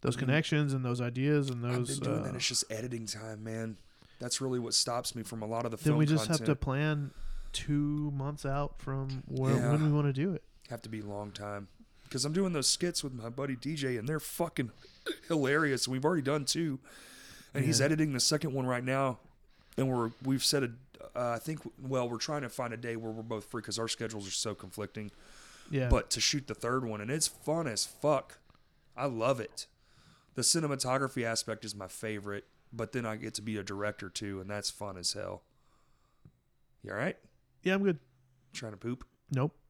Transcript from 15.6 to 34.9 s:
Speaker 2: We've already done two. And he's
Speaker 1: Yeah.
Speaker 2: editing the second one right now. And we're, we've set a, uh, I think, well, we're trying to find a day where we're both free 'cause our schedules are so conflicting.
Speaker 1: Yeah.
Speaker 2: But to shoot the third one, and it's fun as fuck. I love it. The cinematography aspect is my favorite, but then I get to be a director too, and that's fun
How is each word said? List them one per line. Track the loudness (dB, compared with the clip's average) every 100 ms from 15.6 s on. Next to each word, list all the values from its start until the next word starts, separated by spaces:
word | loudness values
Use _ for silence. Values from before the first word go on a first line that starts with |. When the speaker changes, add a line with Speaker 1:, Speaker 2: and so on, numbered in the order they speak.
| 4 2 0
Speaker 2:
We've | 2 2
already | 2
done | 2 0 2
two. | 0 2 -2 -6 -20 -20 -20 -20 -20 -8
And | 0 4
he's | 6
Speaker 1:
Yeah. | 4
Speaker 2:
editing | 4 2
the | 4
second | 2 2 0
one | 0 0
right | 0
now. | 0 2 2 -2 -10 -20 -20 -20 -12 0
And | 2
we're, | 4 2 -2
we've | 0 2
set | 4 2
a, | 2 -4 -18 -18 -10 -2
uh, | -2
I | -2
think, | -4 -6 -8 -10
well, | -2 0 0
we're | -2
trying | -2 -2
to | -4
find | -4 -4
a | -4
day | -4 -4
where | -4
we're | -6
both | -4 -4 -4
free | -8
'cause | -4 -2
our | -2
schedules | -2 -4 -6 -6
are |
so | -4 -2
conflicting. | -4 -10 -8 -8 -6 -10 -12 -20 -20 -20 -20 -4
Speaker 1:
Yeah. | 0 6
Speaker 2:
But | 4 4
to | 2
shoot | 2 0 -4
the |
third | -4 0 0 0
one, | -4
and | -2
it's | 0 0
fun | -2 -2 0 0
as | -2 -4
fuck. | 0 2 2 0 -18 _ -20 _ _ _ -4
I | -2
love | 2 2 2
it. | 0 -8 -12 _ _ -20 -20 -20 _ 0
The |
cinematography | 4 4 2 0 2 2 2 0
aspect | 0 0 -2 -6 -6
is |
my | -10 -10
favorite, | -8 -6 -6 -6 -8 -10 _ _
but | -8 -4
then | -2 -2
I | -4
get | -6 -6
to |
be | -4 -4
a |
director | -2 -2 -2 -4 -8
too, | -6 -6 -6
and | -6
that's | -4 -4
fun | -6 -8